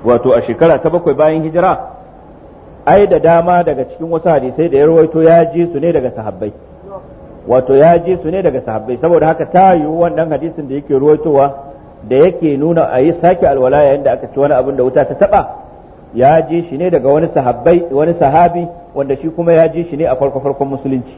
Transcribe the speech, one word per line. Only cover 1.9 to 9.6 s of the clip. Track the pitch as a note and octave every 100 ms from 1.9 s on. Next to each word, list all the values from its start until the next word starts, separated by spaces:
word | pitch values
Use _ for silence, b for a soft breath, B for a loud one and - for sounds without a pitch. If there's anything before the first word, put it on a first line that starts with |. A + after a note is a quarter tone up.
| - - - - - - - - - -
ai | F#3 G#3
da | D#3+
dama | D#3+ E3+ F3 F3
daga | E3 C3+
cikin | B2+ - E3
wasu | E3 E3+
hadisai | D3+ B2+ B2+ E3
da | C3+
ya | D3+
rawaito | E3 D#3 D#3+
ya | E3 E3+
ji | D#3+ D#3+ E3+
su | C#3+
ne | E3+
daga | D#3+ B2
sahabbai. | A#2 G#2+ F#2 G#2 - - - - F#3+ - - - - -
Wato | B2+ B2+ C3+
ya | D#3+ E3+
ji | E3 F3+
su | D#3
ne | F#3
daga | F3 C3
sahabbai, | A#2+ A2 B2 A#2+
saboda | D#3+ E3 D#3
haka | D#3+ D3+
ta | F3